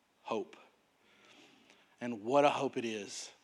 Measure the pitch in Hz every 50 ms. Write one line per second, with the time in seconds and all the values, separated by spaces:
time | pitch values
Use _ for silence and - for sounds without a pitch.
0 | _ _ _ _ - - 113 107 92 - - - - - _ _ _ _ _ _
1 | _ - - - - - - - - - - - - - - - - _ _ -
2 | 120 120 120 101 101 117 139 143 143 139 - 123 139 123 - 131 117 113 110 104
3 | 98 85 - - - - - -